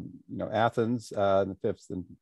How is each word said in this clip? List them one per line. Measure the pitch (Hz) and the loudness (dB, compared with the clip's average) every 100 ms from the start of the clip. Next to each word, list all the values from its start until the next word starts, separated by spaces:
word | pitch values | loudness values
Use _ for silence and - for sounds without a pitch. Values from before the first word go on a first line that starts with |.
| 87 - - | -2 -14 -12
you | 98 | -8
know, | 92 | -2
Athens, | 107 113 - 113 120 - 107 | 2 2 2 0 -2 -4 0
uh, | 98 98 | 4 4
in | 95 | 2
the | 95 | -2
fifth | 113 95 - | -4 -4 -8
and | 95 85 - | -10 -10 -10